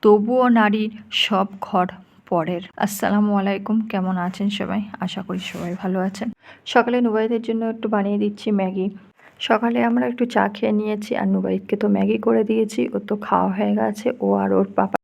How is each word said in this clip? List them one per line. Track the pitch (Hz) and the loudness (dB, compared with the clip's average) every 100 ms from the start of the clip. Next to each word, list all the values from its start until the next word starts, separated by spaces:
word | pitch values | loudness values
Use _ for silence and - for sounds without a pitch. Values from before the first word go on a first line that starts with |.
তবুও | 220 208 208 254 247 | 8 6 6 2 4
নারীর | 233 208 214 214 - - - | 6 4 2 -2 -6 -8 -2
সব | - 196 196 - | 0 0 0 -4
ঘর | - 202 180 - - _ - | -2 0 0 -4 -20 _ -4
পরের। | 175 160 175 185 - | -2 -2 -4 -8 -4
আসসালামু | 202 208 220 208 208 202 | -4 -2 0 2 2 2
আলাইকুম, | 196 196 196 220 220 | 0 -2 -2 -2 0
কেমন | 202 185 185 | -2 -2 -2
আছেন | 175 185 202 | -4 -2 -4
সবাই? | 202 185 196 202 - | -4 -4 -4 -6 -8
আশা | 185 - | -8 -8
করি | 185 185 | -8 -8
সবাই | 185 170 170 | -8 -8 -8
ভালো | 180 190 185 | -6 -4 -2
আছেন। | 185 190 226 - - - - | -2 -4 -8 -8 -18 -20 0
সকালে | 247 226 247 | 2 4 2
নুবাইদের | 240 220 220 233 | 2 2 0 0
জন্য | 233 226 | -2 -4
একটু | 226 226 226 | -2 -4 -2
বানিয়ে | 208 196 202 | 0 0 0
দিচ্ছি | 208 208 - | -2 -4 -2
ম্যাগি। | 202 190 190 190 190 - _ - _ | 0 0 -2 -4 -6 -20 _ -20 _
সকালে | - 220 233 233 | 0 0 2 0
আমরা | 233 240 247 | 2 2 -2
একটু | 247 | -2
চা | 240 226 202 | 0 2 2
খেয়ে | 208 220 214 | 0 0 0
নিয়েছি, | 214 214 208 - | 0 -4 -4 -2
আর | 196 | 0
নুবাইদকে | 190 190 190 190 202 | 0 0 -2 -2 -2
তো | 208 | 2
ম্যাগি | 196 196 220 | 2 2 2
করে | 214 226 | 2 2
দিয়েছি, | 214 220 220 - 240 | 2 2 0 0 -2
ও | 202 | -4
তো | 202 208 | -4 -6
খাওয়া | 208 190 185 | 0 0 2
হয়ে | 190 208 | 0 0
গেছে। | 208 220 208 240 247 | 2 0 -2 -4 -2
ও | 196 | 0
আর | 196 196 | 2 2
ওর | - 196 | 2 2
পাপা | - 98 - | 0 0 0